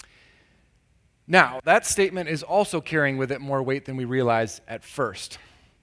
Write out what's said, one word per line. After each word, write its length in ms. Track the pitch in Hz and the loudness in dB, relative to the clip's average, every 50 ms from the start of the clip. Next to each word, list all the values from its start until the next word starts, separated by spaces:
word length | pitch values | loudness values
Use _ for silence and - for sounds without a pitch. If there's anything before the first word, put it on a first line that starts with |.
| - - _ _ _ _ _ _ _ _ _ _ _ _ _ _ _ _ _ _ _ _ _ _ _ - | -20 -20 _ _ _ _ _ _ _ _ _ _ _ _ _ _ _ _ _ _ _ _ _ _ _ 4
Now, 300 | 175 185 151 123 127 131 - | 6 6 6 4 2 -2 4
that 200 | 160 185 226 - | 4 4 4 4
statement 460 | - - 202 196 185 185 185 170 151 | 0 0 0 0 0 0 -4 -4 -4
is 120 | 160 139 | -6 -6
also 380 | 160 - 175 202 202 - - 160 | -4 0 0 0 0 0 -2 -6
carrying 380 | - - 160 156 143 139 135 131 | -6 -2 0 2 2 2 0 -2
with 120 | 135 123 | -2 -4
it 100 | 139 131 | -4 -6
more 220 | 139 139 139 135 | -4 -4 -2 -2
weight 220 | 131 131 135 139 - | 0 -2 -2 -4 -4
than 120 | 139 131 | -8 -8
we 100 | 131 123 | -6 -4
realize 560 | 120 127 131 123 117 117 113 113 107 - - - | -2 0 2 2 4 2 2 0 -2 -6 -12 -14
at 160 | - 113 107 | -16 -16 -14
first. 560 | - - - 143 131 107 92 - - - - - - - _ _ _ _ _ _ | -14 -12 -6 -4 -4 -4 -4 -8 -12 -14 -16 -20 -20 -20 _ _ _ _ _ _